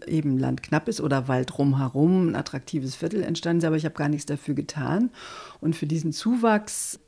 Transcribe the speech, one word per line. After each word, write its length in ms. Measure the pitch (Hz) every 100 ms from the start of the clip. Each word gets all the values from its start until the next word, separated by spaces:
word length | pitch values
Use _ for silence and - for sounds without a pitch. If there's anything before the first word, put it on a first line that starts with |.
| -
eben 300 | 156 147 131
Land 260 | 131 127
knapp 240 | - 151 -
ist 140 | 220
oder 260 | 147 139 135
weil 160 | 127
drumherum 880 | 131 - 139 135 131 135 160 185 170
ein 60 | -
attraktives 580 | - 139 - 160 131 -
Viertel 260 | 165 208
entstanden 380 | - 165 170 170
ist, 60 | 165
aber 100 | 156
ich 100 | 156
habe 100 | -
gar 140 | 147
nichts 160 | 147 -
dafür 300 | 143 - 143
getan. 560 | 147 - 127 170 247 - - - - -
Und 160 | 156 160
für 120 | 151
diesen 260 | 160 160
Zuwachs, 880 | 151 220 247 226 214 214 - - -